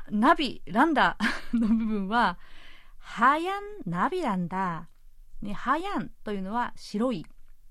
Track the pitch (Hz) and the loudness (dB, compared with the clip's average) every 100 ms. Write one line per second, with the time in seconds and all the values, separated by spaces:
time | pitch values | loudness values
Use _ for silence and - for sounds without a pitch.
0 | - 208 262 339 254 - - 202 330 254 | 2 4 6 6 2 -4 -2 4 4 6
1 | 180 - 220 - - 233 214 226 226 214 | 4 2 -2 -2 -2 0 4 2 2 -2
2 | 190 233 208 170 - - - - - - | 0 2 2 0 -10 -14 -14 -16 -18 -16
3 | - - 247 302 349 403 403 415 190 175 | -12 4 4 6 0 -4 -6 -10 -4 0
4 | 254 370 277 185 170 185 185 165 170 - | 0 0 0 0 -2 -2 -2 -4 -10 -18
5 | - - - - 208 185 240 302 302 277 | -20 -20 -12 -8 -6 -2 0 0 0 -4
6 | 175 - - 202 185 175 - - - 208 | -6 -8 -8 -6 -4 -4 -4 -8 -6 -2
7 | 254 185 - - - - - | 0 -2 -8 -16 -18 -18 -18